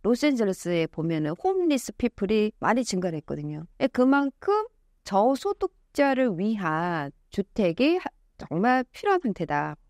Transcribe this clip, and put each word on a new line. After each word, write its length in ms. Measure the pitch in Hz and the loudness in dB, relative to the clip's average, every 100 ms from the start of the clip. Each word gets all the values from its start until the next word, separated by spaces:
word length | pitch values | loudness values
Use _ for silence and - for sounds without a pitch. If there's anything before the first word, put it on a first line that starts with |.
로스앤젤레스에 840 | 202 240 294 254 208 185 175 170 160 | 0 2 2 2 0 -2 -2 0 -2
보면은 440 | - 160 160 151 170 | -2 -2 0 -2 -2
홈리스 500 | 370 381 349 277 - | -2 0 2 0 -2
피플이 580 | - 240 - 233 214 214 - | -4 -4 -2 0 2 0 0
많이 240 | 165 233 | 0 0
증가를 340 | 240 185 180 160 | 0 -2 -2 -4
했거든요. 480 | - 147 147 151 165 - | -8 -8 -8 -10 -12 -4
예, 80 | - | -2
그만큼 760 | - 254 277 277 - - 415 440 _ _ _ | 2 4 4 2 -2 0 0 -2 _ _ _
저소득자를 1300 | - 196 226 269 392 392 381 _ _ - 277 254 254 165 | -2 2 2 2 -2 -4 -6 _ _ 0 2 2 0 0
위한 720 | 208 220 175 156 175 165 143 - _ | -2 -2 -2 -2 -2 -4 -6 -10 _
주택이 680 | - 190 - 185 165 277 359 | -6 -4 0 0 2 2 2
하-, 60 | - - _ - | -2 -12 _ -20
정말 460 | - 160 226 254 254 | -6 0 2 2 0
필요한 280 | - 415 370 | -4 0 0
상태다. 540 | 247 190 165 147 151 151 _ | 0 -4 -2 -2 -4 -8 _